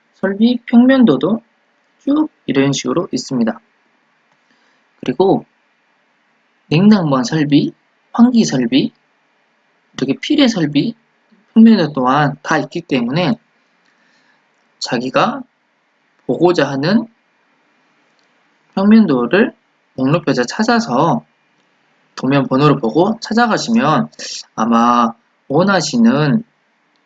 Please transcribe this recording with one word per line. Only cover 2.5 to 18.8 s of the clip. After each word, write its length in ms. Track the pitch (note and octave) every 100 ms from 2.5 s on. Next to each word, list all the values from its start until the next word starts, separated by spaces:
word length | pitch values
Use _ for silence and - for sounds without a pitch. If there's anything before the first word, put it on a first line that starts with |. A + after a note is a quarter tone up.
| C3+ C#3
식으로 360 | C3+ B2+ B2+ F#3+
있습니다. 480 | C3 - B2+ A2+ G#2+ _ _ _ _ _ _ _ _ _ _ _ _ _ _
그리고 460 | - B2 F#3+ A#3 - _ _ _ _ _ _ _ _ _ _ _ _
냉난방 560 | D3 G#3 G#3+ D#3+ C3
설비, 480 | A#2+ D#3+ D3 C#3+ G#3+ - _ _ _
환기 320 | - A#3+ A#3
설비, 480 | D#3+ C#3 A#2 C3 A3+ - _ _ _ _ _ _ _ _ _ -
이렇게 180 | - -
필해 260 | - D4+ C4
설비 480 | G3 D3+ D3 A3+ - _ _ _ _ _
평면도 380 | A3+ A3+ G#3+ D3+
또한 440 | D3 B2+ C#3 C#3+ -
다 140 | - D#3
있기 240 | - F3
때문에 540 | - C#3 A#2+ D3 E3+ A2 _ _ _ _ _ _ _ _ _ _ _ _ _ _
자기가 640 | - B2 B2+ E3+ F#3+ C#4 - _ _ _ _ _ _ _ -
보고자 400 | B2 E3+ E3+ C#3
하는 360 | C3+ D3+ G#3+ - _ _ _ _ _ _ _ _ _ _ _ _ _ _ _ _
평면도를 760 | -